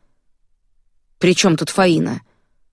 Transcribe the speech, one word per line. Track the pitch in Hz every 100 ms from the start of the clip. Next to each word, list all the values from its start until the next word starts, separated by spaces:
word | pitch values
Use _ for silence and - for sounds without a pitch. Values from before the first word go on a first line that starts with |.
| _ _ _ _ _ _ _ _ _ _ _ _
«При | 180 175
чём | 196 160
тут | 160
Фаина? | - 185 156 - 170 - _ _ _ _